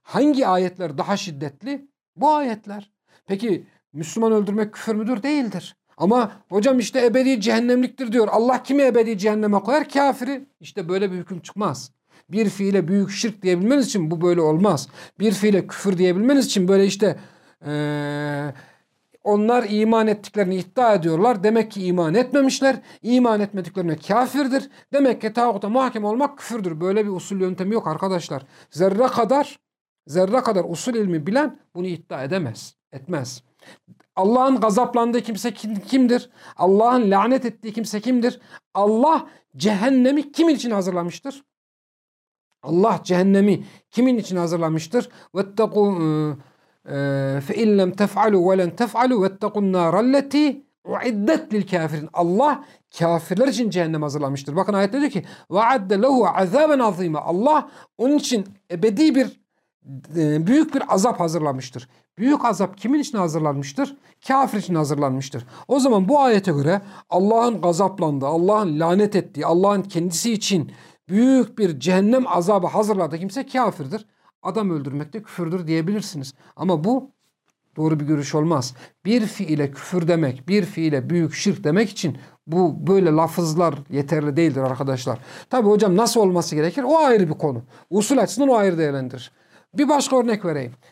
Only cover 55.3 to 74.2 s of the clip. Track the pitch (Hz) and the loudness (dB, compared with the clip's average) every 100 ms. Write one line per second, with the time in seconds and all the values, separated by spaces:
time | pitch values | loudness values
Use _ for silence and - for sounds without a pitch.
55.3 | - - 180 226 262 190 196 262 262 185 | -16 -6 0 2 2 0 0 2 4 2
56.3 | 185 185 247 311 277 220 175 175 151 - | 2 2 2 4 4 0 0 -4 -4 -2
57.3 | 175 294 302 - - - - 254 294 - | 0 2 2 0 -12 -16 -2 2 2 0
58.3 | 233 190 - - 175 220 202 311 262 240 | -4 -4 -14 -12 -2 0 4 4 4 0
59.3 | - _ _ _ _ 131 131 135 165 151 | -4 _ _ _ _ -20 -18 -8 -2 0
60.3 | 151 165 294 - 269 - 190 233 - 170 | 0 2 2 2 -2 0 2 2 0 -2
61.3 | 165 151 131 - 123 - _ _ - 254 | -2 -2 -4 -8 -14 -18 _ _ -2 0
62.3 | 294 240 180 190 - 220 302 - 214 175 | 2 0 0 -2 -4 -2 0 0 -2 -2
63.3 | 156 151 139 139 - 277 - _ _ - | 0 -2 -2 -6 -6 -6 -8 _ _ 0
64.3 | 269 262 214 185 165 143 147 139 131 135 | 2 2 -2 -2 -2 0 0 -2 -2 -6
65.3 | 135 - - - 269 262 208 185 294 269 | -12 -14 -12 -2 0 2 2 4 4 4
66.3 | 202 190 143 143 196 - - - 180 202 | 2 2 0 0 0 -4 -18 -2 0 2
67.3 | 226 240 202 175 170 190 196 156 143 135 | 2 2 0 0 2 0 0 -2 -2 -2
68.3 | 165 185 214 202 151 165 185 208 202 160 | 0 2 2 0 0 2 2 2 0 -4
69.3 | 139 165 170 196 202 196 170 180 165 233 | -4 0 2 2 0 -2 -4 -4 -2 -2
70.3 | 226 - 185 120 - - _ - 196 254 | -2 0 -2 -2 -10 -20 _ -2 2 4
71.3 | 262 233 - 190 135 147 185 202 262 247 | 4 2 0 -2 0 0 2 4 2 2
72.3 | 175 175 202 175 170 214 196 160 165 190 | 0 2 2 0 0 0 0 -2 -4 -8
73.3 | 277 262 254 220 - 135 214 - _ | -8 -6 -2 -2 -2 -8 -10 -14 _